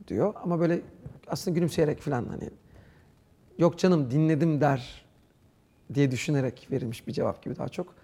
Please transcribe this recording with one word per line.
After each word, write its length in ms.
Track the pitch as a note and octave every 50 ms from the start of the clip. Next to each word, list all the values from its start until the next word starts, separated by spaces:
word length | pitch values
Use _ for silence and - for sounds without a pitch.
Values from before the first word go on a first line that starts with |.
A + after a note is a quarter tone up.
| - -
diyor. 260 | F2 G2+ D3+ G3+ - -
Ama 180 | - F3 F3 D#3+
böyle 200 | E3+ D#3+ E3+ - - - - - - - - - - -
aslında 260 | - D3 - F#3+ E3
gülümseyerek 460 | E3+ F3 D#3+ - - D#3+ D3+ D3 -
falan 240 | - D3 C#3+ A#2+ A2 -
hani, 200 | - - - - - - - - - - - - - - - _ _ _ _ _ _ _ _ _ - -
"Yok 200 | E3+ E3+ E3 -
canım, 320 | - F#3 F3+ D#3+ C#3 A#2
dinledim." 500 | B2 D3+ D#3 D#3 D#3+ C#3+ D#3+ E3 D#3 C#3
der 440 | D3+ C#3+ C3+ B2+ B2 - - - - _ _ _ _ _ _ _ _ _ _ _ _ _ _ _ _ - A#2
diye 160 | C#3 C#3+ C3+
düşünerek 580 | B2+ A#2 - - D3+ C#3 C3 B2+ A#2 - - -
verilmiş 360 | C3+ B2+ B2 A2+ A2+ - -
bir 60 | -
cevap 300 | - - B2+ A2 F#2+ -
gibi 140 | - - -
daha 120 | - - C3+
çok. 260 | - - F3+ - - -